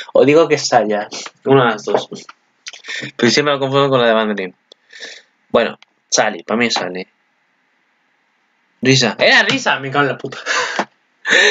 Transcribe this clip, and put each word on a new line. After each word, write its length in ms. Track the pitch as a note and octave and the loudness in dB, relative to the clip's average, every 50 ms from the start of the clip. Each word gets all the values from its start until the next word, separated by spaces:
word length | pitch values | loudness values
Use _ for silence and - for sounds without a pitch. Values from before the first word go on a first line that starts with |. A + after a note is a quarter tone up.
| - - - | -8 -2 2
O 140 | - A#2+ | 2 4
digo 220 | C3+ D3 D#3+ E3 D3 | 6 6 4 4 2
que 80 | D3+ | 0
es 120 | C#3 - - | -2 -2 0
Saya, 400 | C3+ A#2+ G#2+ G#2+ G#2+ G#2 G#2 - - - - - - _ - | 0 2 2 0 -2 -4 -4 -8 -10 -14 -14 -16 -18 _ 0
una 180 | C3+ C3+ C#3 B2+ | 2 4 4 4
de 60 | A#2 | 2
las 140 | A2 G#2 - | 0 -2 -4
dos. 260 | - G2+ - - - - - - - - _ _ _ _ _ _ - - - - - - - - - - | -4 -4 -4 -4 -6 -12 -18 -18 -20 -20 _ _ _ _ _ _ -18 -18 -18 -16 -16 -14 -14 -14 -14 -4
Pero 140 | - - A#2+ | 0 0 2
siempre 240 | A2+ - D3 D3 C#3+ | 2 2 2 0 0
la 40 | C3+ | 0
confundo 300 | C#3 C3+ C3+ C#3 C#3 C#3 | -2 0 2 2 2 2
con 140 | C3+ B2+ A#2+ | 2 2 2
la 60 | A#2 | 4
de 40 | A2 | 2
Van 220 | A2 A2 G#2+ G#2 | 2 0 -2 -2
Dream. 180 | G2+ F#2+ F#2 - _ _ _ _ _ _ _ - - - - - - - _ _ _ _ _ | -4 -6 -8 -10 _ _ _ _ _ _ _ -20 -20 -20 -20 -20 -20 -20 _ _ _ _ _
Bueno, 300 | - A#2+ A2+ F2+ - - _ _ _ _ _ _ | 0 0 0 0 -4 -10 _ _ _ _ _ _
Sally, 320 | - - A#2 G#2+ G2+ - - | 0 0 0 0 -2 -4 -6
pa' 140 | - G2+ | -4 -2
mí 100 | A2+ A#2+ | 0 0
es 80 | A2+ G#2+ | 0 -2
Sally. 320 | G2+ F#2+ F2+ F2+ F#2 F#2 - _ _ _ _ _ _ _ _ _ _ _ _ _ _ _ _ _ _ _ _ _ _ _ _ _ _ _ _ _ _ _ _ _ _ - | -4 -4 -6 -8 -10 -12 -14 _ _ _ _ _ _ _ _ _ _ _ _ _ _ _ _ _ _ _ _ _ _ _ _ _ _ _ _ _ _ _ _ _ _ 0
Risa, 340 | C3 C3 - B2 A2 - | 2 2 4 2 0 0
era 280 | - C#3+ G3 C4 B3 G#3 | 0 2 4 4 4 2
Risa, 340 | G3+ B3+ C4 - E3+ D3 C3 | 2 -2 -2 -2 -2 -4 -4
me 120 | C3+ C3+ | -4 -4
cago 120 | C3 C#3+ C#3+ | -2 0 0
en 60 | C3+ | 0
la 100 | B2 - | -2 -6
puta. 200 | - C#3 - - - | -10 -12 -12 -10 -8
<laughs> 460 | - - - - - - - - - _ _ _ _ _ _ - - - - - G#3 | -6 -4 -4 -4 -4 -4 -6 -8 -8 _ _ _ _ _ _ -4 0 2 2 4 4